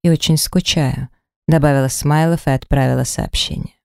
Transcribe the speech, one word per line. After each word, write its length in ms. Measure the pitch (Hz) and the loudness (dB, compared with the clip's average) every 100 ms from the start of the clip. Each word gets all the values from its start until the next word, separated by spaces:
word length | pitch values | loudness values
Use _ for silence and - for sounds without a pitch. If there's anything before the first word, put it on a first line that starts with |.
и 60 | 170 | 2
очень 260 | 160 - 156 | 2 2 0
скучаю. 720 | - 180 - - 135 131 131 _ _ _ - | 0 -2 0 -2 -2 -4 -8 _ _ _ 0
Добавила 400 | 160 147 135 135 | 2 4 2 0
смайлов 580 | - 147 151 160 170 - | -2 0 2 2 0 0
и 40 | |
отправила 540 | 131 - 139 131 127 | -2 0 0 2 0
сообщение. 720 | 123 - - - - - - _ | -2 -4 -6 -4 -6 -8 -10 _